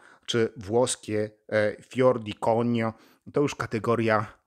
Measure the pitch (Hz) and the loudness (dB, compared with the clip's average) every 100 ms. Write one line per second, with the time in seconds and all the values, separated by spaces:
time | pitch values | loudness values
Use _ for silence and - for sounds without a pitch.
0 | - - - 117 113 - 98 113 123 - | -16 -18 -4 0 0 -4 -2 0 0 -2
1 | - 107 107 - - 107 104 - - 117 | -6 -4 -4 -8 -4 0 0 -2 -8 2
2 | 127 120 107 101 - 113 120 117 113 - | 2 2 -2 -4 0 2 2 0 -2 -6
3 | - _ - 143 147 - - 113 107 117 | -16 _ -6 0 0 -2 -6 -4 0 0
4 | 113 107 107 - | 2 0 0 -10